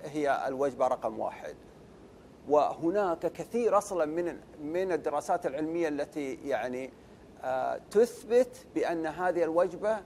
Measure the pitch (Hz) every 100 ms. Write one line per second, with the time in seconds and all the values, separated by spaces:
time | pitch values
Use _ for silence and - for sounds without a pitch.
0 | 151 147 139 127 120 131 139 123 127 127
1 | 120 110 98 - - - - - - -
2 | - - - - - 147 110 - 165 202
3 | 196 165 170 - 160 233 226 196 202 185
4 | 151 160 175 147 - - 151 170 190 160
5 | 151 143 151 175 160 135 156 170 160 143
6 | 143 156 139 123 139 123 120 127 131 -
7 | - - - - 131 131 127 123 - 202
8 | 233 - - 240 247 - - 160 127 170
9 | 160 151 180 165 160 160 180 165 208 214